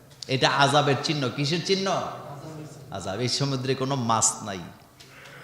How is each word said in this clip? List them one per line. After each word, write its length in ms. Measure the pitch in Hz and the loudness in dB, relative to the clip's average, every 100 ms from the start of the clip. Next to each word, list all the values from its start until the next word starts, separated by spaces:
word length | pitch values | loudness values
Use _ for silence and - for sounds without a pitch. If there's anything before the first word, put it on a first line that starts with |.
| - - - | -20 -12 -4
এটা 220 | 131 147 | 2 4
আযাবের 460 | 135 143 147 143 131 | 6 6 6 4 2
চিহ্ন। 260 | - 151 127 139 | 0 0 -2 0
কিসের 300 | 143 175 - | 0 0 0
চিহ্ন? 360 | 190 190 151 - - - - - - - - - | 0 0 -2 -4 -8 -12 -12 -12 -12 -14 -16 -12
আযাব। 280 | 98 95 98 | -8 -6 -2
এই 100 | 123 | 0
সমুদ্রে 460 | - 139 135 131 131 | 0 0 0 0 0
কোনো 200 | 131 135 | 0 0
মাছ 380 | 113 110 107 - | 2 4 2 0
নাই। 180 | 107 95 82 - - - - - - - | -6 -8 -10 -16 -20 -20 -20 -20 -20 -16